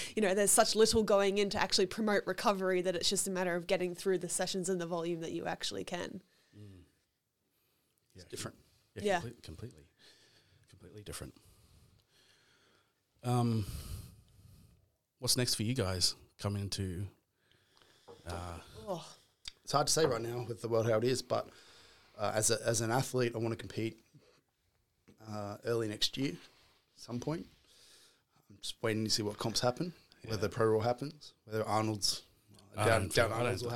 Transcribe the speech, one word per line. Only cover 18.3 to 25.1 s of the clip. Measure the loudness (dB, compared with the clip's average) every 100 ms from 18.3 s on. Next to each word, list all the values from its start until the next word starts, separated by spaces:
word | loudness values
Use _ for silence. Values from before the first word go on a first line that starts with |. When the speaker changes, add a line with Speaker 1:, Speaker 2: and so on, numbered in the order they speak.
| -12 -10 -14 -16 -16 -10
Speaker 1:
Oh. | -10 -12 -20 _ _ -18 -14
Speaker 3:
It's | 0
hard | 2 4
to |
say | 4 4
right | 2
now | -2 -6 -6
with | -6
the | 0
world | 2 4
how | 4
it | 4
is, | 2
but, | 0 -4 -4 -12 -20 -20 -20 -20 -20 -4
uh, | -2 2
as | 2
a, | 2 2
as | 0
an | 2
athlete, | 0 0 0 0 0
I |
wanna | -2 -4
compete, | -6 -4 -4 -6 _ -20 -20 _ _ _ _ _ _ _ -20